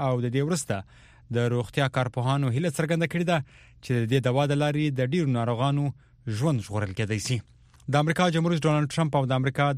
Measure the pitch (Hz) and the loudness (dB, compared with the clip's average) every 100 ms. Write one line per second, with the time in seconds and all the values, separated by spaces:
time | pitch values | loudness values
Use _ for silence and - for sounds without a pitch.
0 | 135 127 120 127 147 175 - 98 - - | -2 0 0 0 0 -2 -2 -6 -6 -20
1 | - - - 117 120 123 117 - 139 131 | -20 -20 -6 0 0 0 -2 0 0 0
2 | 123 127 123 139 135 120 175 147 156 165 | -2 -2 0 0 0 0 -2 -2 0 0
3 | 165 170 180 165 139 - - - - 123 | 0 0 0 0 -2 -14 -20 -16 -2 0
4 | 113 135 127 127 143 143 147 147 151 131 | 2 2 2 2 2 2 0 0 -2 0
5 | 127 175 147 123 117 117 135 143 143 - | 0 0 0 0 0 0 0 0 -2 -4
6 | _ _ - 107 123 113 98 104 101 95 | _ _ -8 -2 0 0 -2 -4 -4 -4
7 | 107 107 - 123 - - - - - 139 | -4 -2 -2 -4 -6 -20 -20 -18 -2 0
8 | 151 170 180 165 165 170 156 151 147 - | 2 2 2 2 0 2 2 2 0 0
9 | 160 143 131 131 135 135 143 | 0 2 0 0 0 0 0